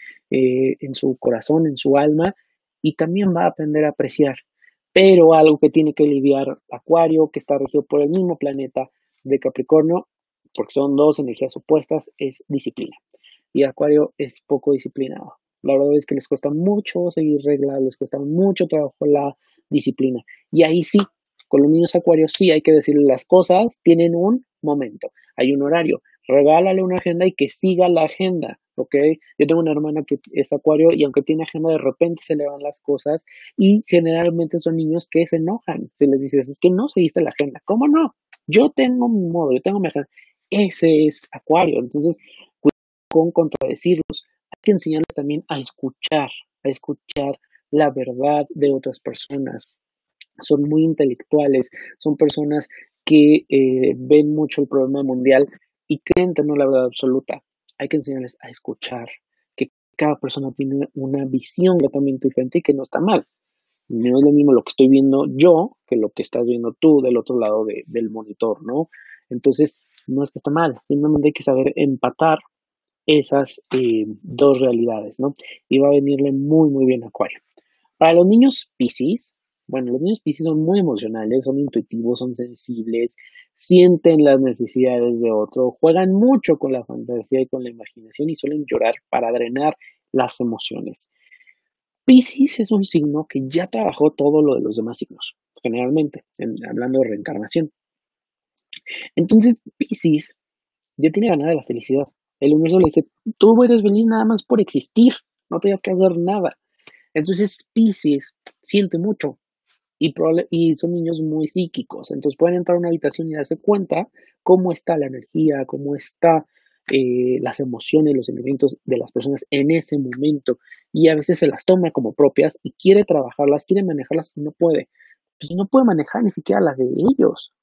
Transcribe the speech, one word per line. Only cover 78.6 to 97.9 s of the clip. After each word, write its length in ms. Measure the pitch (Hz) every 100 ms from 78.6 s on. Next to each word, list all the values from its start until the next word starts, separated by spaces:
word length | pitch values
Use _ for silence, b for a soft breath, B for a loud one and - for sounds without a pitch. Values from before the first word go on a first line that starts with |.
| - -
Piscis, 560 | 123 - 135 233 _ _ _ _ -
bueno, 240 | 131 123
los 100 | 127
niños 200 | 175 220
Piscis 240 | 156 147 160
son 160 | 156
muy 160 | 156 202
emocionales, 640 | 170 107 110 110 107 131 135
son 140 | 139
intuitivos, 600 | 143 170 - 113 117 120
son 160 | 127 123
sensibles, 800 | 123 120 - 117 113 113 120 _ b b b -
sienten 680 | - 180 180 170 170 156
las 160 | 147 135
necesidades 800 | 131 113 117 127 127 123 120 117
de 120 | 117
otro, 400 | 107 107 127 127
juegan 420 | - 160 170 185
mucho 440 | 196 247 262 - 151
con 140 | 139
la 140 | 127 -
fantasía 560 | 123 117 120 - 131
y 60 | 127
con 160 | 131
la 80 | 123
imaginación 580 | 117 107 _ 110 - 156
y 60 | 156
suelen 280 | 143 151 139
llorar 280 | - 113 - -
para 220 | 127 117
drenar 440 | 123 117 131 151 - b b _
las 280 | 135 123 -
emociones. 720 | 120 107 - - - - - _ b b b b _ _ _ _ -
Piscis 540 | 254 247 269 269 -
es 120 | 214
un 140 | 208 196
signo 400 | 170 147 147 156
que 140 | 139 135
ya 200 | 160 185
trabajó 440 | 226 151 - 151
todo 300 | - 143 151
lo 140 | 147 123
de 60 |
los 160 | - 113
demás 220 | 110 120
signos, 360 | - - - - _ _
generalmente, 640 | 120 117 123 156 147 - _ -
en, 180 | 117 107 -
hablando 300 | 110 123 131
de 100 | 120
reencarnación. 640 | 104 104 104 104 170 156 _ _